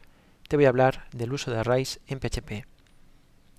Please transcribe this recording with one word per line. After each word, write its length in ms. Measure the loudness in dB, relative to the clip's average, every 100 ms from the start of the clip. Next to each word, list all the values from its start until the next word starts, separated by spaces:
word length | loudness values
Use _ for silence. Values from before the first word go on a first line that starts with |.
| -20 -20 _ _ -2
te 80 | 4
voy 80 |
a 60 | 4
hablar 360 | 6 4 2 -8
del 220 | -10 -6
uso 160 | -6 -4
de 80 | -2
arrays 420 | 0 0 0 -8 -10
en 120 | -8
P 100 | -6
H 120 | -6
P. 240 | -8 -12 -14 -20 _ -20 -20 -20 _ _ _